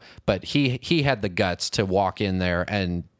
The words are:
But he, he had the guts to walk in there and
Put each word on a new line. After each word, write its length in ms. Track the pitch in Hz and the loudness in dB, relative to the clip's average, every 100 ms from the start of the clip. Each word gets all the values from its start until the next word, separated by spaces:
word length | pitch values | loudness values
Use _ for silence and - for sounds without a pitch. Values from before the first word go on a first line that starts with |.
| - - - | -10 -10 -2
But 200 | 95 - | -2 0
he, 340 | 143 139 123 | 0 2 0
he 220 | - 170 | 0 2
had 180 | 139 123 | 2 0
the 60 | 101 | -2
guts 400 | 87 98 87 - | 0 0 0 -4
to 140 | - 98 | -2 0
walk 360 | 92 95 - | 2 0 0
in 180 | 101 92 | 0 0
there 260 | 90 87 90 | 0 0 0
and 340 | 101 90 87 - _ | -2 -2 -4 -6 _